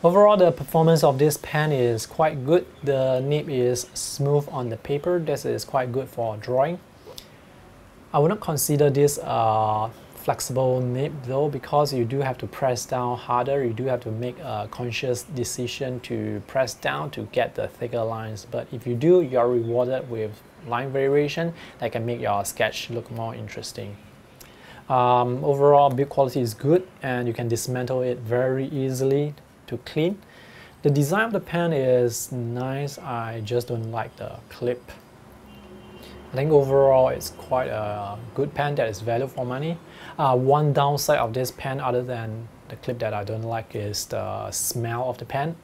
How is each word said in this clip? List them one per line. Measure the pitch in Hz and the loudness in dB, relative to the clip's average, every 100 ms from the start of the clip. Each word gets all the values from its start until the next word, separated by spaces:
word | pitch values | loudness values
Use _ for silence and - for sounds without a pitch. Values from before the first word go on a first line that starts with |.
Overall, | 170 180 208 208 | 6 8 8 8
the | 180 | 6
performance | 165 143 165 160 165 | 4 0 4 6 6
of | 151 131 | 4 4
this | 147 147 | 2 2
pen | - 151 156 | -4 -2 0
is | 143 120 113 - | 2 2 0 -6
quite | - 160 156 127 | 0 0 0 2
good. | 175 180 - | 2 2 -10
The | 143 135 131 127 | -2 0 2 0
nib | 131 147 151 | 0 -2 -2
is | 131 123 123 - - | 0 2 0 -4 -10
smooth | - - 143 147 143 | -10 -4 2 2 0
on | 143 123 | -6 -6
the | 113 | -8
paper. | - 143 160 180 | -4 -4 0 -2
This | 156 139 | 0 -4
is | 135 117 - | -2 -4 -2
quite | 139 127 | -2 -2
good | 120 127 | -4 -6
for | - 113 107 | -6 -4 -4
drawing. | 110 127 143 180 - - - - - - - - - - - - - | -2 2 2 0 -10 -20 -20 -20 -20 -20 -20 -20 -20 -20 -20 -20 -4
I | 151 | 2
would | 151 | 2
not | 208 | 2
consider | - 151 - 147 147 | -2 -4 0 4 4
this | 135 143 143 | 6 4 2
a | - 120 113 110 110 107 110 - - | -4 0 2 4 2 0 -2 -6 -20
flexible | - - 131 - 127 131 127 | -12 -6 -4 -2 0 2 2
nib | 123 123 147 147 | 0 -2 -4 -6
though, | 123 131 151 | -6 -2 -2
because | 135 - 147 147 | -2 0 2 2
you | 135 117 | 2 0
do | 135 | 0
have | 135 127 | -2 -4
to | 117 | -8
press | - 135 123 - | -2 -2 -2 -2
down | 127 123 123 | -4 -2 -4
harder. | - 123 123 139 127 | -2 0 2 0 0
You | |
do | 110 127 | -2 -2
have | 120 | -4
to | 117 | -4
make | 110 123 123 | -6 -6 -8
a | 147 110 104 | -8 -6 -8
conscious | - 123 110 - 120 | -6 -6 -4 -4 -4
decision | - 135 120 - 120 - 135 127 | -4 -6 -6 -4 -6 -6 -6 -6
to | - 117 107 101 - | -6 -6 -4 -6 -6
press | 135 127 - | -2 -2 -2
down | 143 139 151 | -6 -4 -6
to | 131 107 | -8 -4
get | - 117 - | -2 -2 -2
the | 107 | -8
thicker | - 123 120 | -6 -6 -4
lines. | 113 110 110 107 - | -4 -4 -8 -12 -10
But | 120 117 | -10 -8
if | 120 123 | -10 -6
you | |
do, | 120 151 180 | 0 6 6
you | 151 127 | 6 2
are | 120 | 2
rewarded | 123 117 120 123 131 131 | 2 0 0 0 -2 -4
with | 113 107 110 - - 120 | -6 -6 -8 -20 -20 -6
line | 120 135 | -4 -2
variation | 135 139 143 147 147 170 165 - - | 0 2 4 2 -2 -4 -6 -16 -6
that | 120 | -4
can | 120 113 | -4 -4
make | 120 | -4
your | 117 101 113 | -2 -2 -2
sketch | - 110 - - | -2 -2 -2 -8
look | 117 - | -8 -8
more | 117 113 | -8 -8
interesting. | 117 107 - 113 - 104 101 - - - - - - - - - | -8 -10 -10 -12 -12 -12 -14 -20 -20 -20 -20 -20 -20 -20 -20 0
Um, | 131 123 123 123 127 | 2 6 6 4 0
overall, | 151 139 143 143 143 | 0 6 8 8 8
build | 127 139 | 4 -2
quality | - 135 135 | 2 2 2
is | 120 | -2
good | 107 139 175 185 - | -2 4 4 2 -8
and | 139 123 120 | -4 -2 -2
you | |
can | 117 117 | -2 -2
dismantle | 113 - 127 123 131 | -2 -2 -4 -2 -2
it | 127 123 | -2 -4
very | 113 120 131 131 135 | 0 2 2 0 -2
easily | 147 131 127 135 139 147 143 - - - | -2 -4 0 2 2 0 -6 -20 -20 -12
to | 120 | -12
clean. | - - 165 202 - - - - - - | -6 -2 0 -2 -12 -20 -20 -20 -20 -2
The | 151 | 2
design | 143 143 190 226 | 2 2 2 0
of | |
the | 202 | -2
pen | - 170 170 | -2 0 2
is | 156 131 127 123 113 - | 2 4 4 4 0 -8
nice, | 127 117 120 131 135 143 143 | -6 -6 -4 -4 -4 -6 -8
I | 151 120 113 113 | -8 -6 -6 -8
just | 107 120 120 | -2 -2 -2
don't | 120 113 | -6 -4
like | 113 110 - | -6 -6 -8
the | 104 - - | -12 -12 -18
clip. | - 123 123 - - - - - - - - - - - - - - - | -6 -4 -4 -8 -20 -20 -20 -20 -20 -20 -20 -20 -20 -20 -20 -20 -18 -8
I | 127 | -2
think | 147 | 4
overall | 151 135 135 135 131 131 | 6 6 6 8 8 6
it's | 131 - | 2 -8
quite | - - 127 131 | -14 -4 -2 0
a | 113 107 104 101 104 117 | -4 -4 -6 -8 -10 -10
good | - 143 | -4 -4
pen | 147 147 143 | -2 -2 0
that | 117 | -2
is | 101 | -2
value | 110 117 135 | -2 -2 -2
for | 131 123 | -6 -6
money. | 127 156 170 - - - - | -4 -4 -6 -10 -20 -18 0
Uh, | 147 127 | 2 4
one | 131 147 151 | 4 4 4
downside | 139 143 143 - 143 | 4 2 0 2 2
of | 117 | 2
this | 117 127 | -2 -4
pen, | - 139 135 | -6 -8 -4
other | 139 123 | -2 -2
than | 123 120 113 110 117 - - | -2 -6 -8 -10 -12 -18 -18
the | - | -12
clip | - 120 | -8 -4
that | 113 | -4
I | 107 101 | -4 -6
don't | 110 | -6
like, | 113 113 113 110 | -4 -6 -6 -8
is | 104 104 - | -6 -6 -6
the | 113 101 101 104 | -6 -6 -6 -8
smell | 104 - 120 117 117 127 | -6 -6 -4 -4 -4 -4
of | 117 | -6
the | 117 | -6
pen. | 135 147 170 | -4 -4 -6